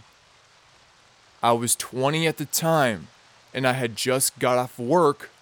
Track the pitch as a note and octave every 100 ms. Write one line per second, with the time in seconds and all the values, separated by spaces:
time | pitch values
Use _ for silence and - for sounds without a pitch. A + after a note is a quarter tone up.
0 | - _ _ _ _ _ _ _ _ _
1 | _ _ _ - A#2+ A#2 A#2+ - - B2+
2 | C#3 D#3+ D#3+ D3+ C#3+ - E3 E3 B2+ F#2+
3 | - _ _ _ _ B2+ C3 C3 A#2+ G#2
4 | B2+ C3 - - B2+ B2 B2 - A#2+ F3
5 | D3+ C#3+ - _